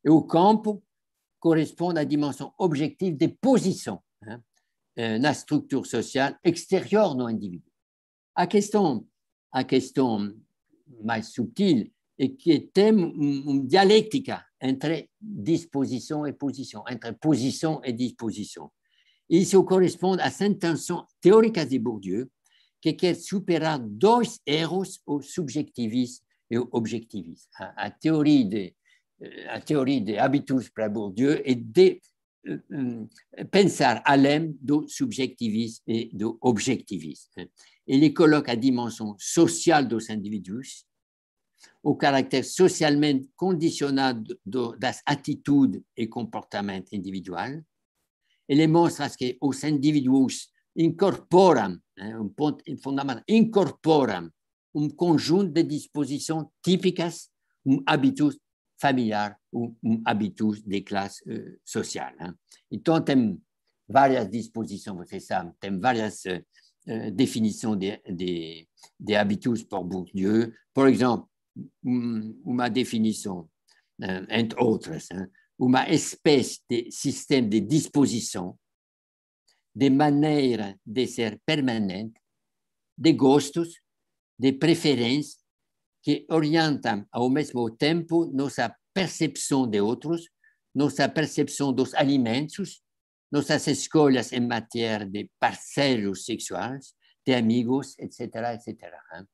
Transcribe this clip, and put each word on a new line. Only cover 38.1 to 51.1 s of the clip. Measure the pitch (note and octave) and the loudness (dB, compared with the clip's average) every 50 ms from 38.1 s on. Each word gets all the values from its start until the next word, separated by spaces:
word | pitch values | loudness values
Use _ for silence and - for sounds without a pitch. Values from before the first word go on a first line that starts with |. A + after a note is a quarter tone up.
coloca | C#3+ - E3+ D3+ D3+ D3 D3 C3 | 6 6 6 6 6 4 2 -2
a | A#2+ | -4
dimensão | A2+ A#2 C3+ B2+ A#2+ A#2+ A2+ A2 - A2+ G#2+ G#2 - | 0 2 0 0 0 -2 -6 -8 -8 -10 -10 -10 -10
social | - - - E3+ E3 - - - - F3 D#3+ D3 C3+ | -10 -2 4 4 4 4 2 0 2 4 4 4 2
dos | A2 A#2 A2 A2 - | 0 -2 -4 -4 -6
indivíduos, | G#2+ G#2+ F#2+ G#2 G#2+ G2+ - F2+ G2+ B2 C3+ - - - _ _ _ _ _ _ _ _ _ _ _ _ _ _ _ _ - _ _ _ | -8 -8 -6 -6 -8 -8 -8 -10 -12 -12 -12 -14 -20 -20 _ _ _ _ _ _ _ _ _ _ _ _ _ _ _ _ -20 _ _ _
o | - D3 C#3 | -2 -2 0
caráter | - - C#3+ C#3 C3+ C3 C3+ - C3 A#2+ | 2 2 2 4 2 0 0 -2 -2 -2
socialmente | - - - F#3+ G#3+ - - E3 D3 D3 D3 D3 D3 C#3 C3 C3+ - _ | -4 2 4 4 4 4 2 2 2 2 2 2 2 2 0 -2 -6 _
condicionado | - F3+ F#3+ F#3 D#3 D#3+ E3 - - D3 C#3 C3+ C3+ C3+ C3 B2+ A2+ A2 - - _ _ | -4 -2 -2 0 0 0 -2 0 -2 -2 0 0 2 2 0 0 -4 -8 -12 -14 _ _
do, | F#2+ G2+ C3 A#2+ A#2 A2+ | -6 -4 -4 -4 -4 -4
das | A2+ C3 B2 A2 - _ | -4 -6 -6 -6 -4 _
atitudes | C#3+ C#3+ C#3 - - C#3+ - _ - C#3+ C#3+ C3+ A2+ F#2+ G2 - _ _ | -4 -4 -2 -2 -8 -8 -6 _ 2 4 4 4 4 2 -6 -12 _ _
e | - A#2 | -8 -8
comportamentos | A2 - B2 A#2 A2+ - A2 - _ - G#2 G2+ G2+ F#2+ F#2+ F#2 _ | -6 -6 -10 -10 -8 -10 -12 -12 _ -8 -6 -6 -6 -8 -8 -12 _
individuais. | - G#2 F2+ G2 F#2+ F#2+ F2 F#2+ F2 E2+ G2+ B2 C#3+ E3 D#3+ _ _ _ _ _ _ _ _ _ _ _ _ _ _ _ _ - | -10 -8 -8 -8 -10 -10 -10 -10 -8 -8 -8 -8 -10 -12 -16 _ _ _ _ _ _ _ _ _ _ _ _ _ _ _ _ 0
Ele | C#3 D3 D#3+ | 2 4 4
mostra | D#3+ D#3 E3+ E3+ D#3+ - - C#3+ B2 | 6 6 6 4 4 2 -2 -6 -8
que | - _ C3 B2 B2 - | -6 _ -6 -6 -6 -2
os | D#3 C#3 C3 - - | -4 -4 -2 -2 -2
indivíduos | D3+ D#3 C#3 C3 D3+ D3+ D3 B2+ B2+ C3 C3+ C3 A2+ - - - _ _ _ _ _ _ | -2 -2 2 2 2 2 2 2 4 4 4 4 2 0 -8 -12 _ _ _ _ _ _
incorporam, | - E3 E3 E3 - G3+ F#3+ | 0 0 0 2 2 2 2